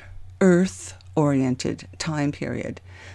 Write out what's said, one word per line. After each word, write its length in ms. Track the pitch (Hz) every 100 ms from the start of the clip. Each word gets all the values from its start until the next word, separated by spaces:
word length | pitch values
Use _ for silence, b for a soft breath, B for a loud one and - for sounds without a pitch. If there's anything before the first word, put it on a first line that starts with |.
| B B - -
earth-oriented 1500 | 190 175 185 - - - - - 147 139 131 123 - - - -
time 340 | - 151 147
period 480 | 147 - - - - - B B